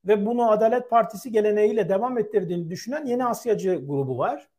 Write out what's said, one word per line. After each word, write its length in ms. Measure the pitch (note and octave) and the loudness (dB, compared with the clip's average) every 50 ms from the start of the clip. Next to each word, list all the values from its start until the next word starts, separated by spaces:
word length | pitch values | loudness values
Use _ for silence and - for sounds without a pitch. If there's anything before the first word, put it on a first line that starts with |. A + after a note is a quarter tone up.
| _ | _
ve 220 | F#3 G#3+ G#3 G3 | 2 2 2 2
bunu 240 | A3 A#3+ A#3+ A#3+ A3+ | 0 0 2 4 2
Adalet 400 | G#3+ - A3 A3+ A#3+ B3 B3 - | 4 4 4 2 2 0 -2 2
Partisi 420 | A#3 A#3 A3 A3+ - F#3+ - C4 | 2 2 2 2 -6 -12 -12 0
geleneğiyle 560 | A3 G#3+ G#3 G#3+ G#3 G#3 G#3 G#3+ A3+ A3+ F#3+ E3 | 0 2 2 4 4 4 4 2 2 0 0 0
devam 300 | F#3+ F#3+ A#3 B3+ B3+ A#3+ | 0 0 0 -2 -2 -4
ettirdiğini 520 | G#3 - - G3+ F#3 E3 F3 F3 E3+ D#3+ | -4 0 0 -2 0 0 -4 -4 -4 -6
düşünen 340 | F3+ - - A3 C4+ D#4 D4+ | -8 -10 -8 -8 -8 -6 -4
Yeni 200 | B3 A#3+ B3 B3+ | -2 -2 0 0
Asyacı 500 | A#3+ A3+ - - A#3+ G#3 F3 F3 F#3+ F#3 D3 C3 | -2 -2 -2 -2 -2 -2 0 0 0 -2 -2 -2
grubu 320 | C#3+ C#3+ C#3 C3+ B2+ B2+ A#2+ | -4 -2 -2 -2 -2 -2 -2
var. 300 | D#3 A3 C#4 C#4+ - _ _ | -2 -2 -2 -6 -12 _ _